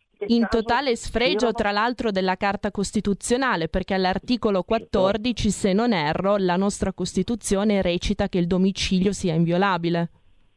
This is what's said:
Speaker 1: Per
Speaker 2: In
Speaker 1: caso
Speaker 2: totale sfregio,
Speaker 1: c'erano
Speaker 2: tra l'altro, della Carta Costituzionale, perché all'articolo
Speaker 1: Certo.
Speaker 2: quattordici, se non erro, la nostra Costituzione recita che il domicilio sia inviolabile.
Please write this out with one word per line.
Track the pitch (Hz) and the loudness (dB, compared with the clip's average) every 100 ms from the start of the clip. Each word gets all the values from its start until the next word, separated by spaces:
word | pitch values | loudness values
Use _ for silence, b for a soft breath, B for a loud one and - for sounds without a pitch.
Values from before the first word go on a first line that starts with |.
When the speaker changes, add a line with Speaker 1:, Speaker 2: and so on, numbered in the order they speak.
| _ _ | _ _
Speaker 1:
Per | 202 | 0
Speaker 2:
In | 233 | 2
Speaker 1:
caso | 208 233 | 2 0
Speaker 2:
totale | 220 240 285 | 0 0 0
sfregio, | 233 - 220 247 311 247 | -2 -4 -2 0 2 0
Speaker 1:
c'erano | |
Speaker 2:
tra | 226 208 | 0 -2
l'altro, | 202 226 247 233 | 0 -2 -2 -4
della | 190 190 190 | -2 -2 0
Carta | 196 202 208 | -2 -2 -4
Costituzionale, | 202 190 214 202 196 - 240 269 185 165 | -4 -4 -2 -2 -2 0 0 0 0 -2
perché | 190 185 | -4 -2
all'articolo | 190 185 190 - 240 220 196 | 0 0 -2 -2 0 0 0
Speaker 1:
Certo. | - | 0
Speaker 2:
quattordici, | 226 226 202 185 214 233 240 208 | -2 0 2 2 2 -2 0 0
se | 185 208 | 0 2
non | 190 240 | 2 2
erro, | 190 147 165 190 202 | 2 0 0 0 2
la | 185 180 | 2 2
nostra | 202 - 190 | 0 -2 -4
Costituzione | - 180 - 185 233 - 196 214 202 | -4 -4 -2 -2 -4 -2 0 2 2
recita | 185 175 - 196 202 | 2 0 -2 -2 0
che | 185 | 0
il | 175 | 0
domicilio | 185 190 190 - 185 196 | 2 2 0 0 0 0
sia | 190 185 | 0 -2
inviolabile. | 160 170 175 202 175 170 170 170 - _ _ _ | 0 2 2 2 0 0 -2 -2 -8 _ _ _